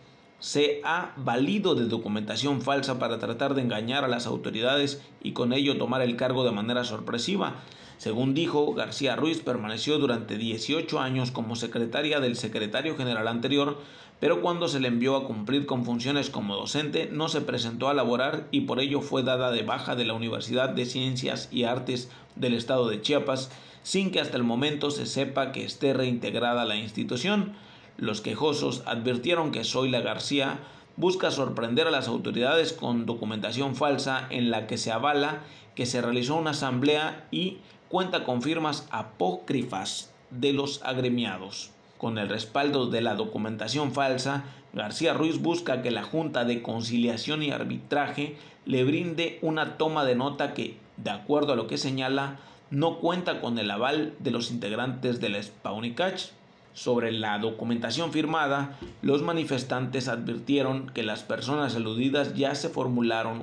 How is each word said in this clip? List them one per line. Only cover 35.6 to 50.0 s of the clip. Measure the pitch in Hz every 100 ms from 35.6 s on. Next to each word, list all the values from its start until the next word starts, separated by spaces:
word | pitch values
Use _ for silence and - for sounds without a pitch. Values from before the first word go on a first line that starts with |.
| -
que | -
se | 120 127
realizó | 117 123 123 160
una | 156
asamblea | 143 139 123 143 151 156 156 -
y | - 185 - - - -
cuenta | 180 185 165
con | - 123
firmas | 131 165 156 143 -
apócrifas | 113 107 - - - - - 117 95 101 - - - -
de | 127 139
los | 135 139 -
agremiados. | - 127 127 120 110 92 95 - - - - -
Con | 127 110
el | 101
respaldo | 104 - 139 143 139 123
de | 113
la | 113 104
documentación | 110 - 107 110 110 131 143
falsa, | 127 135 127 139 143 139 - -
García | - 107 110 160
Ruiz | 139 160 143
busca | 151 170 - 127
que | 123
la | 110
Junta | - 160 156 135 120
de | 120
Conciliación | 117 113 113 120 120 113 - 156
y | 147
Arbitraje | 123 117 127 - 147 139 - 147 - - -
le | - 127
brinde | 127 160 175 160 165 -
una | 160 156 151 156
toma | 156 156